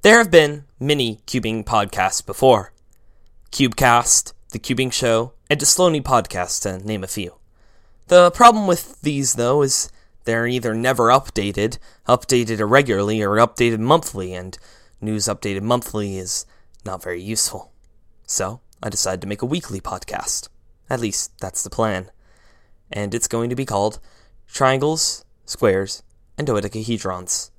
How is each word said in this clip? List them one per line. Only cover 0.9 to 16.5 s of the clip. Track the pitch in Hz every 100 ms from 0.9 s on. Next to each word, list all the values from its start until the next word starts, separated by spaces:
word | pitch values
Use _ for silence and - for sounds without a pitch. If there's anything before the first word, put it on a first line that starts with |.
| 147 120 107 -
cubing | 127 113 113
podcasts | 107 113 101 - 95 -
before. | - 98 131 113 - _ _ - - - - - -
Cubecast, | - 135 113 131 120 - - - - -
The | 110
Cubing | - 127 131
Show, | - 123 113 120 - _
and | 147
Desloney | 143 - 180 156
Podcast, | - 123 - 95 90 -
to | 104 92
name | 101 107
a | 95
few. | - 90 - _ _ _ _ _ _ _
The | 180 180
problem | 175 240 220 202
with | 175 - -
these, | 147 143 131
though, | 117 120 143
is | 139 - - - _ _
they're | - 117 117
either | 123 120
never | 113 123 127 117
updated, | 131 - - 101 101 107 - - _ -
updated | 123 - 127 113 110
irregularly, | 104 127 143 98 101 110
or | 101 107
updated | 120 - 120 113
monthly, | 117 160 - - 92
and | 92 92 - - - _ _
news | 104 110
updated | 101 101 104 98
monthly | 104 123 120 107 101 95
is | 92 - -